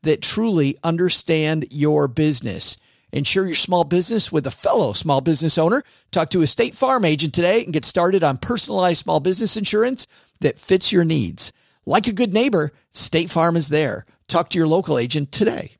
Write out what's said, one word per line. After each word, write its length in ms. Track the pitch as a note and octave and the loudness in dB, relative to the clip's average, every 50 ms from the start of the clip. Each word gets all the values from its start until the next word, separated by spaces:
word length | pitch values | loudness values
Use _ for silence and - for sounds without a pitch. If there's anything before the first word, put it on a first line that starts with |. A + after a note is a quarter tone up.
| - | 2
that 200 | D#3 D3+ - - | 0 0 0 0
truly 560 | - - G#3 A3 A#3 G#3 E3 D3 C#3 C#3 - - | -2 -2 0 0 0 2 2 2 0 -2 -2 -4
understand 800 | E3 E3 E3+ F3+ F#3 - - - - E3 D#3 D#3 D3+ D#3+ D#3 - - | -4 0 0 0 0 0 -2 0 0 0 0 2 0 0 -2 -4 -6
your 380 | B2+ D3 C#3+ D3+ D3+ D3+ D3 C3+ | -4 0 0 2 2 2 0 0
business. 720 | A#2+ D#3 D3+ D3+ D3 A#2+ - A2+ F#2+ - - - - - _ _ _ _ _ _ - | 0 0 0 0 0 -2 -4 -6 -6 -4 -4 -4 -4 -4 _ _ _ _ _ _ -6
Insure 320 | - C#3+ - - F#3+ F#3+ | -4 -2 0 0 0 0
your 120 | F#3 D#3+ | 0 -2
small 260 | - - - F#3 F3 E3 | -2 -2 0 2 2 2
business 480 | D3 F3 F3 F3+ - A3+ A3 - - | 2 2 0 0 0 0 0 -2 0
with 160 | - D#3 C3+ | 0 -2 -2
a 60 | C3 - | -2 -8
fellow 400 | - - - - A#3 E3+ A#2+ G2 | -4 -2 0 2 2 2 0 -2
small 280 | - - D#3+ C#3 C3+ | -2 0 0 0 2
business 380 | C3 E3+ D#3+ B2+ D#3 D#3+ - - | 2 0 0 0 0 0 2 2
owner. 240 | D#3+ E3+ G#3+ C#4+ - _ _ _ _ _ - | 2 2 2 0 -2 _ _ _ _ _ -2
Talk 180 | F3+ D#3+ D3+ | -2 -2 0
to 120 | - F#3 E3 | 2 2 2
a 40 | |
State 300 | C3+ - - A#3 B3+ - | 2 2 0 0 -2 0
Farm 280 | - - - C4 B3+ G#3 | -2 0 2 2 2 2
agent 300 | D#3+ D3+ D3 D#3+ D#3 - | 2 0 0 -2 -2 -2
today 300 | E3+ E3+ F3 G3 A#3 A#3 | 0 2 2 2 2 0
and 80 | - D#3+ | -2 -4
get 120 | D#3+ - | -2 -2
started 380 | - - - F3 F3+ F#3+ F#3+ D#3+ | 0 0 0 0 2 2 2 2
on 160 | D3 C3+ C3 | 2 0 -2
personalized 640 | - - A#3+ A3 - - G#3+ F#3+ F3+ F3+ E3+ - - | -4 -4 -4 -4 -4 -2 -2 0 2 2 0 0 -2
small 160 | - D#3+ D#3 | 0 -2 0
business 380 | C#3+ F3+ F#3+ F#3 A3+ G3 - | 0 0 -2 -2 -2 -2 -2
insurance 500 | A3 G#3 - - G#3 A3+ B3 C4 - - _ _ - _ _ _ _ | -2 -2 0 0 0 0 0 -2 -4 -6 _ _ -20 _ _ _ _
that 200 | - D3 - - | -2 -2 -2 -2
fits 320 | - - F#3+ F#3+ F#3 - - | 0 2 2 2 2 2 2
your 120 | F3+ E3+ | 4 2
needs. 480 | D#3+ D#3+ D3+ A2 E2+ D#2 - - - - _ _ _ _ _ _ | 4 2 0 -2 -4 -4 -4 -6 -6 -6 _ _ _ _ _ _
Like 220 | - C#3+ G3 G#3+ | 0 0 0 2
a 60 | A#3+ G#3+ | 0 0
good 200 | F#3 B3 A3 F3+ | 0 -2 0 2
neighbor, 400 | G#3+ B3 C#4 A3 F3 D3+ D3 _ _ _ _ _ | 0 2 2 2 0 -2 -2 _ _ _ _ _
State 360 | - - - - D#3+ E3+ - | -4 -4 0 0 0 -2 0
Farm 280 | - E3+ E3 E3+ E3+ | 0 0 2 2 2
is 120 | E3+ D#3 C#3 | 0 0 0
there. 380 | D3 D3+ D#3 B2+ G#2 - - _ _ _ _ _ | 0 0 0 0 -4 -6 -10 _ _ _ _ _
Talk 220 | - E3+ E3+ - | -2 -2 -2 0
to 80 | - F3 | 0 0
your 100 | D#3+ D#3+ | 2 2
local 280 | D#3+ F#3 F#3 - D3 | 2 0 0 0 0
agent 360 | B2+ A#2+ B2 B2 D3+ D3 C#3 - | 0 0 0 -2 -4 -4 -4 -2
today. 400 | - A3 A3 A#3 - - - _ _ | 0 0 0 0 -4 -10 -12 _ _